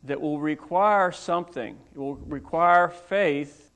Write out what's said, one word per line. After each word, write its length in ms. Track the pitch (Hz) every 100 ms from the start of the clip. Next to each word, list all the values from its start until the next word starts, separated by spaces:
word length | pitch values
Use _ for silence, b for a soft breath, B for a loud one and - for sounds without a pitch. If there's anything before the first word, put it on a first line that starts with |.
That 160 | 135 139
will 200 | 151 147
require 720 | 151 151 - 175 208 208 185
something. 640 | 165 - 170 175 - 113 107 -
It 40 | -
will 180 | 139 143
require 720 | - 143 - 160 175 175 175
faith 800 | 175 - 196 190 143 143 - _